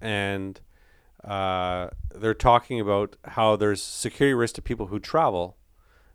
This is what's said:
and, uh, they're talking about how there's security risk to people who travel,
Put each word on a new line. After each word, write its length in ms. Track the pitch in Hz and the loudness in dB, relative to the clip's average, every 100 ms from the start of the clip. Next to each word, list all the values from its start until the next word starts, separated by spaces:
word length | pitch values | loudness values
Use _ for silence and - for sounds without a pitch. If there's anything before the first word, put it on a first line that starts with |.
and, 580 | 110 104 98 98 98 95 - _ _ _ _ _ | -4 -2 -2 -4 -6 -10 -20 _ _ _ _ _
uh, 640 | - 98 95 92 90 90 90 - - | -8 -2 0 0 -2 -2 -6 -8 -10
they're 200 | - 113 | -4 -2
talking 440 | 107 127 120 - 120 | 2 6 4 4 -4
about 380 | 104 101 104 - | 0 0 0 -6
how 320 | - - 110 104 | -10 2 4 4
there's 260 | 104 98 | 2 0
security 520 | - - 117 - 139 | -4 -8 -8 2 2
risk 200 | 127 117 - | 4 0 -2
to 60 | |
people 260 | - 117 95 | -8 -6 -6
who 100 | 101 | -8
travel, 560 | - 160 147 92 87 - _ _ _ _ _ | -2 2 2 0 -4 -8 _ _ _ _ _